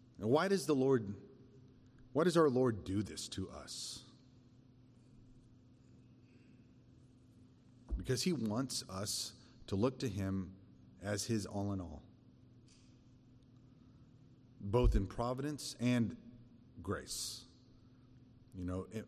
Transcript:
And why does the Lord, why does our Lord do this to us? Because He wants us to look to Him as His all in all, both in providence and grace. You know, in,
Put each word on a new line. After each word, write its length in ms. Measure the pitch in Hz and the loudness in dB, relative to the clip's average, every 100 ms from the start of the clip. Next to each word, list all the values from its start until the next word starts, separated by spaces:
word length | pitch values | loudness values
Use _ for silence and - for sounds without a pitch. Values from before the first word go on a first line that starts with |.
| - - | -20 -6
And 100 | 107 | 4
why 180 | 147 190 | 4 4
does 180 | 196 - | 2 2
the 80 | |
Lord, 400 | 139 135 127 101 101 - - - - - - - - - | 4 6 4 2 -8 -14 -20 -20 -20 -20 -20 -20 -20 -4
why 120 | 143 | 0
does 120 | 175 165 | 4 6
our 140 | 156 | 6
Lord 340 | 123 127 104 | 6 4 2
do 200 | 85 98 | -2 -2
this 240 | 101 82 - | -2 -8 -8
to 180 | - 92 | -8 -8
us? 500 | 76 - - - - - - - - - - - - - - - - - - - - - - - - - - - - - - - - - - - - - - - - - - - 117 | -10 -12 -10 -10 -12 -16 -20 -20 -20 -20 -20 -20 -20 -20 -20 -20 -20 -20 -20 -20 -20 -20 -20 -20 -20 -20 -20 -20 -20 -20 -20 -20 -20 -20 -20 -20 -20 -20 -20 -20 -20 -20 -20 -4 -4
Because 280 | 95 123 | 0 0
He 100 | 185 | 2
wants 500 | 147 110 110 135 - - | 0 0 0 -2 -6 -6
us 440 | 92 104 - - - - - - | -6 -4 -4 -6 -12 -20 -20 -4
to 80 | 98 | 0
look 240 | 127 131 | 0 0
to 100 | 127 | -4
Him 440 | 98 95 98 92 - - - - - | -2 -2 -2 -6 -12 -20 -20 -20 -10
as 220 | 98 107 - | -4 -4 0
His 200 | 113 95 | -2 -2
all 260 | 101 101 | -4 -2
in 80 | 95 | -4
all, 220 | 82 71 - - - - - - - - - - - - - - - - - - - - - - - - - - | -6 -12 -18 -20 -20 -20 -20 -20 -20 -20 -20 -20 -20 -20 -20 -20 -20 -20 -20 -20 -20 -20 -20 -20 -20 -20 -20 -10
both 360 | 101 117 120 110 | 0 6 6 6
in 100 | 95 | 2
providence 720 | - 117 127 147 143 - - | -2 -2 -2 -4 -6 -8 0
and 380 | 123 123 107 - - - - - - - | 4 4 2 -2 -14 -20 -20 -20 -20 -12
grace. 600 | 92 85 - - - - - - - - - - - - - - - 95 | -6 -6 -6 -8 -8 -10 -16 -20 -20 -20 -20 -20 -20 -20 -20 -20 -18 -8
You 80 | 90 | -6
know, 220 | 92 - | -6 -6
in, 120 | 107 | -12